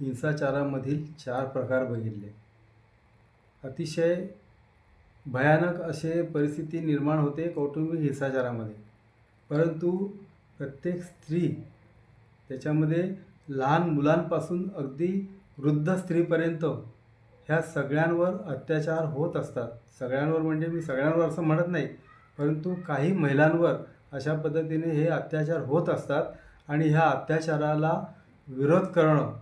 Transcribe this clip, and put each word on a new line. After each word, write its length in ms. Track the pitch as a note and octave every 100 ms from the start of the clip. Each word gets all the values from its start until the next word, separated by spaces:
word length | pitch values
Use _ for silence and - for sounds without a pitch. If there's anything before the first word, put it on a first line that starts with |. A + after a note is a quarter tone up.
हिंसाचारामधील 1120 | C3+ A#2+ D#3 D3 C#3 C#3 C#3 C3+ C3+ D3+ -
चार 320 | - B2+ B2 C3
प्रकार 380 | C3+ A#2 B2+
बघितले. 520 | A#2+ A#2 A2 G2+ G#2 - _ _ _ _ _ _ _ _ _ _ _ _
अतिशय 640 | C3+ - D#3 - E3 F3+ G3 - _ _ _ _ _ _ _ _ C#3+
भयानक 560 | B2 D3 D#3 F3 F3
असे 400 | E3 D3 D#3+ E3
परिस्थिती 580 | D#3 D3+ D3 D3 D3+ E3+
निर्माण 380 | D#3+ C#3+ C#3+ D#3
होते 320 | C#3+ C#3+ E3+
कौटुंबिक 500 | D#3+ C#3+ D3 D#3+ E3
हिंसाचारामध्ये, 760 | D3 - C3+ C3 B2 A#2 G#2+ G#2 - _ _ _ _ _ _
परंतु 580 | D3 E3 D#3+ F3 F#3 G3 - - _ _ -
प्रत्येक 460 | C#3 - F3 F3+
स्त्री, 600 | - - - E3 D#3+ G#2+ - - _ - _ - _ _ _
त्याच्यामध्ये 680 | C3 D3+ D3+ D#3 E3 F#3 - - - -
लहान 400 | C3+ C3 E3 E3+
मुलांपासून 840 | D3 D3 E3+ E3 D#3+ - F3+ G3 F3
अगदी 640 | C3 C#3 F3 G3 G3 - _ -
वृद्ध 380 | C#3+ D3+ D#3 F3+
स्त्रीपर्यंत 680 | - E3 D#3+ E3 E3 D#3 D#3+ A2 - - _ _ _ - -
ह्या 140 | D#3+
सगळ्यांवर 680 | D#3+ D3 C3+ D3+ E3+ E3+ F3+ G3 F3+
अत्याचार 600 | C#3 - D#3 D#3+ D#3+ D#3
होत 300 | C#3 E3+ C#3+
असतात. 340 | B2 B2+ A#2 - - -
सगळ्यांवर 420 | B2+ C3+ D3+ D#3+
म्हणजे 260 | D#3+ D#3 E3
मी 140 | E3
सगळ्यांवर 460 | D#3 C3 D3 E3 D#3+
असं 140 | E3
म्हणत 220 | D#3+ D#3+ F3
नाही, 200 | F3 - - - - _ -
परंतु 380 | D3 D#3 F3+ F3+ -
काही 260 | C#3 D#3+
महिलांवर 600 | F#3+ C#3+ C3+ D#3 E3 E3 B2+ - - _
अशा 220 | C#3 C#3+
पद्धतीने 580 | D#3 D3+ D#3 D#3 D#3+ E3
हे 160 | D3+ E3
अत्याचार 500 | C#3+ - D#3 D3+ D#3+
होत 320 | B2 D#3 E3+
असतात 360 | D3+ - C#3+ - - - - -
आणि 220 | D3 D#3
ह्या 120 | D3+
अत्याचाराला 1000 | D#3+ C3 - D#3+ D#3+ D3+ D3+ D3+ D#3 F#3 G3 - - _ -
विरोध 380 | C3 C#3+ F3+ F#3
करणं 480 | E3+ D#3 D3+ A2+ -